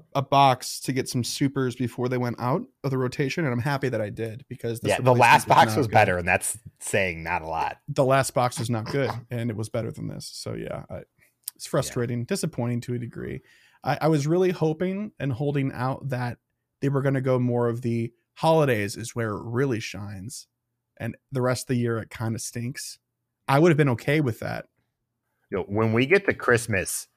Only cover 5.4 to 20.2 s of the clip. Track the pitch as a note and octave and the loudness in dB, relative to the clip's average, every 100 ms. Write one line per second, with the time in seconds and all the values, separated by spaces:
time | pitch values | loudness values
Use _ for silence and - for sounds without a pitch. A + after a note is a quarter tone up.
5.4 | - C#3+ E3 D#3 A#2+ A2 G2+ F2+ F2 F#2+ | 6 6 6 4 4 6 6 4 2 0
6.4 | - - - _ - A2 F#2+ E2 D#2+ F2 | 0 -8 -14 _ -4 0 0 -2 -4 -4
7.4 | D#2+ D#2+ C#3+ - - C#3+ C3 C3+ C3 C3+ | -4 -4 -4 -6 -8 0 4 4 2 0
8.4 | B2 - A2+ A#2 A2 C#3 B2+ A#2 - A#2+ | 0 -2 -4 -4 -2 -2 -2 -4 -8 -6
9.4 | A#2+ G#2 A2 A#2 A#2 G#2 A2 G2 - - | -4 -4 -4 -4 -6 -8 -10 -10 -14 -12
10.4 | A#2 A1+ A1 - - - - _ _ _ | -10 -8 -8 -8 -10 -14 -14 _ _ _
11.4 | - - - D3+ - B2+ A#2+ A#2+ A#2 G3 | -14 -14 -4 -2 -2 -2 -2 -2 -4 -4
12.4 | E3 - A#2+ A#2+ B2 A#2+ A#2+ - A#2+ C3 | -4 -2 -2 -4 -4 -6 -6 -10 -10 -10
13.4 | _ _ _ _ - C#3+ D3+ D#3 C#3+ F3 | _ _ _ _ -4 0 2 2 2 2
14.4 | F#3 F3+ D#3+ D#3 F#3 F#3+ G#3+ - C#3 A#2 | 2 2 0 0 -2 -4 -8 -6 -6 -2
15.4 | D3 C#3+ C3+ - B2+ - C3+ B2 A#2+ - | -2 0 -2 -2 -4 -4 -6 -6 -6 -8
16.4 | _ _ _ _ C#3+ C#3+ C#3 C3+ C3 B2+ | _ _ _ _ -2 0 2 0 2 2
17.4 | B2 A#2+ A#2+ A#2 B2 A#2 A#2 _ _ - | 2 2 0 0 -2 -2 -4 _ _ -2
18.4 | E3 D#3+ C#3+ A2 G2+ - A#2 A#2+ A2+ G2+ | 2 4 4 2 -2 -6 -10 -6 -4 -4
19.4 | - A#2 C#3 G#2+ - F#2+ G2+ G2 | -4 -2 0 -2 -4 -10 -12 -12